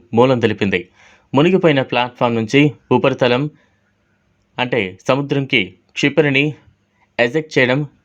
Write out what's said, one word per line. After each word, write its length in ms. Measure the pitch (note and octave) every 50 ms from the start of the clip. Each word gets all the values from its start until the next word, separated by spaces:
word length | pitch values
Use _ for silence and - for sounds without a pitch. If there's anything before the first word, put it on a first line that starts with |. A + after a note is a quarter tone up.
| - _ - A2+
మూలం 200 | B2 C3 C3 A#2+ A2+
తెలిపింది. 340 | A2 G#2 G2+ G#2+ G2 G2 F2+ F2 - _ _ _ _ _ _ _ _ -
మునిగిపోయిన 440 | C3 D3+ F3+ F#3 F#3 F#3 E3 D3 C3+ B2+ -
ప్లాట్ఫామ్ 480 | - A#2+ B2 B2 B2 - B2+ A#2+ A#2 A2+
నుంచి 220 | A2+ A2 - C#3 C#3+ D3+ - - _ - B2+
ఉపరితలం 460 | A#2+ - C#3 C3 - C3+ B2 A#2+ B2+ C#3+ D3+ - _ _ _ _ _ _ _ _ _ _ _ _ _ _ _ _ _ _ _ _ - B2
అంటే 180 | B2 C#3 B2 G2 F#2 F#2+ - _ -
సముద్రంకి 520 | C3 C#3 C#3+ C#3 C#3+ C#3 C3+ C3 - A#2 F#2+ F2+ - _ _ _ _
క్షిపణిని 480 | - - C#3+ C3 - D3+ C#3+ C3+ C3+ C#3+ D3+ C#3+ - _ _ _ _ _ _ _ _ _ _ _ - A#2+
ఎజెక్ట్ 280 | A#2+ B2 D#3+ D#3 D#3 -
చేయడం 260 | D3 B2+ A#2+ B2+ C#3+ D3+ C3+ _ _